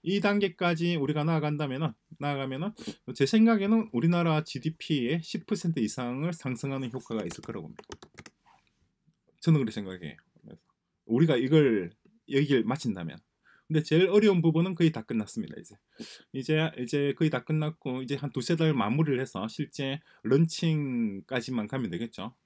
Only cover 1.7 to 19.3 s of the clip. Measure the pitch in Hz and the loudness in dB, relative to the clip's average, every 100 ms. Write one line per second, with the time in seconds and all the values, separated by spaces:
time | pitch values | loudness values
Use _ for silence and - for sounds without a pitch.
1.7 | 131 160 - _ - 143 143 135 135 190 | -2 -4 -6 _ -8 -4 -4 -4 -4 -6
2.7 | - - - - 120 135 220 226 220 196 | -8 -12 -12 -12 0 2 6 6 4 4
3.7 | 226 214 117 160 175 170 156 151 131 156 | 2 2 0 2 2 2 0 -2 -6 -6
4.7 | 160 - 147 120 170 160 - - 214 170 | -6 -4 -2 0 -2 -4 -10 -4 -4 -2
5.7 | 160 110 - 120 127 160 165 131 123 139 | 0 -2 -2 -6 -4 -4 -4 -6 -6 -6
6.7 | 135 127 123 - 113 87 - - 101 78 | -6 -6 -10 -6 -6 -6 -8 -12 -12 -12
7.7 | - - - - - - _ _ _ _ | -18 -20 -20 -20 -20 -20 _ _ _ _
8.7 | _ _ _ _ _ _ _ - 156 117 | _ _ _ _ _ _ _ 2 2 2
9.7 | 110 98 92 80 - _ _ - - _ | -6 -10 -10 -12 -16 _ _ -20 -20 _
10.7 | _ _ _ - 117 160 127 131 156 139 | _ _ _ -2 2 4 4 4 6 6
11.7 | 107 87 - _ _ - 139 143 135 104 | 4 -2 -10 _ _ -2 0 4 2 2
12.7 | 139 123 95 82 87 _ _ _ _ _ | -2 -4 -4 -8 -12 _ _ _ _ _
13.7 | 160 156 160 185 202 214 185 165 160 180 | -2 2 2 6 6 6 4 4 2 0
14.7 | 170 170 156 - 117 104 - 98 - - | 2 2 0 -4 -4 -4 -8 -10 -12 -18
15.7 | 101 _ _ - - _ 135 131 156 156 | -20 _ _ -20 -20 _ -8 0 0 0
16.7 | - 123 147 143 139 156 139 - 156 151 | -4 -4 0 0 2 0 0 -2 -2 -2
17.7 | 160 139 127 131 139 139 135 117 170 160 | -6 -6 -6 -4 -6 -4 -6 -2 2 2
18.7 | 135 101 131 151 127 131 | 2 2 2 2 0 -2